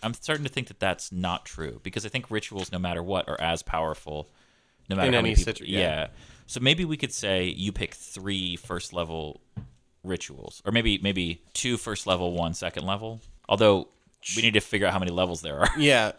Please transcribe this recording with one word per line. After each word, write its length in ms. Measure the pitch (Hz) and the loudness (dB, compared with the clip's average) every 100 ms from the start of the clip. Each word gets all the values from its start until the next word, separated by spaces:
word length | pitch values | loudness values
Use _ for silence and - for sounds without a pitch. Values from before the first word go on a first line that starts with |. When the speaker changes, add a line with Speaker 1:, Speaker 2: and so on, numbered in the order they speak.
Speaker 1:
I'm 120 | 220 | -6
starting 280 | - - 156 | -4 -2 -2
to 60 | 143 | -2
think 160 | 139 123 | -4 -6
that 140 | - | -2
that's 320 | 98 90 - | 0 0 -4
not 320 | 92 90 87 - | -4 -2 -2 -6
true 340 | - 78 57 | -10 -8 -8
because 200 | - 101 | -8 -6
I 40 | 104 | -4
think 200 | 131 - | -6 -4
rituals, 440 | 107 - 101 92 | -4 -4 -6 -4
no 60 | 90 | -4
matter 240 | 90 85 | -2 -2
what, 240 | 87 95 - | -2 -2 -2
are 120 | 71 | -2
as 220 | 82 85 | 0 -2
powerful, 680 | - 82 80 78 - 76 76 _ _ _ _ _ - | -2 -2 -2 -4 -6 -8 -10 _ _ _ _ _ -4
no 80 | 95 | 0
matter 120 | 92 | 2
Speaker 2:
In 40 | |
Speaker 1:
how 40 | 120 | 4
Speaker 2:
any 80 | 117 | 2
Speaker 1:
many 60 | 107 | 0
people. 160 | - | -2
Speaker 2:
situ-, 140 | 107 - | -6 -4
yeah. 80 | 95 | 0
Speaker 1:
Yeah. 280 | 87 76 76 - - - - | 2 0 -4 -8 -20 -20 -14
So 120 | - | 0
maybe 260 | 127 160 | 2 4
we 120 | 175 156 | 2 -2
could 160 | 139 | -4
say 340 | - 104 95 92 | -2 0 2 2
you 240 | - 98 | -2 -4
pick 240 | 98 95 | -4 -6
three 600 | - - - 95 98 92 85 | -8 -16 -10 -4 -4 -4 -6
first 360 | - 87 - | -6 -8 -6
level 500 | 90 82 80 76 - _ - - - _ _ | -6 -4 -6 -8 -10 _ -16 -16 -18 _ _
rituals, 580 | 90 90 - 67 50 - | -6 -6 -6 -14 -16 -8
or 80 | - | 0
maybe, 260 | 113 113 101 | 2 4 2
maybe 420 | 98 95 85 82 _ | 2 0 0 -4 _
two 240 | - 127 117 | -4 -2 -2
first 280 | - 101 - | -2 -4 2
level, 260 | 90 90 | 2 2
one 200 | 87 85 | 0 -2
second 320 | 85 90 87 | -2 -6 -4
level. 360 | 90 98 110 113 - - - | -4 -4 -6 -12 -16 -16 0
Although 400 | 101 110 98 - _ _ _ - 101 | 6 8 8 4 _ _ _ -6 2
we 40 | |
need 120 | 113 | 4
to 60 | 107 | 4
figure 260 | - 107 98 | 2 2 2
out 60 | |
how 40 | 95 | 2
many 120 | 90 | 0
levels 320 | 87 90 87 | 2 0 0
there 160 | 82 71 | -6 2
are. 80 | - | 2
<laughs> 60 | - | 6
Speaker 2:
Yeah. 340 | 147 127 107 | 6 6 6